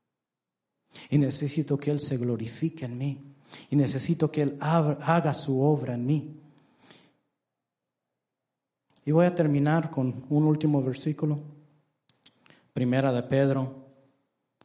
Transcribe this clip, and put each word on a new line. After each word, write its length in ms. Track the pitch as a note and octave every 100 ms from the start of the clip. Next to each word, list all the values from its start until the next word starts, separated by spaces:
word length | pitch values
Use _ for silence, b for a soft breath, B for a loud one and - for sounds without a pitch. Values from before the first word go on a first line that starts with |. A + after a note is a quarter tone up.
| _ _ _ _ _ _ _ _ _ B B
Y 100 | D3
necesito 600 | C3+ C#3+ D3 D#3+ D3+ C#3
que 140 | D3
Él 80 | D3
se 160 | C#3+ C3
glorifique 680 | B2 A#2 A2+ - D#3+ -
en 140 | B2+ B2
mí. 340 | C#3 C#3 - - B B B
Y 60 | D3
necesito 540 | C3 C3 - E3 D3+
que 120 | D3+
Él 160 | C#3+ C#3+
abra, 380 | D3+ E3 D3+ C#3+
haga 320 | - E3+ D#3+
su 280 | C3 - C3
obra 340 | C#3+ D3 B2+
en 100 | A#2+
mí. 360 | B2 D3+ C#3 - - B B B B B B _ _ _ _ _ _ _ _ _ _ _ _ _ _ _ _ _ _ _
Y 80 | -
voy 120 | D#3
a 100 | F3
terminar 560 | F3+ D#3 C#3+ C#3+ E3 D#3
con 360 | - B2+ B2 -
un 160 | D3
último 380 | D#3 D3+ D3+ C#3+
versículo. 580 | C3 B2 D#3+ D#3 D3+ C#3+ - - _ _ _ _ _ _ - b b b b
Primera 400 | - B2 B2+ C3+
de 100 | B2
Pedro, 640 | B2 C3+ C#3 C3+ C3 - - _ _ _ _ _ _ _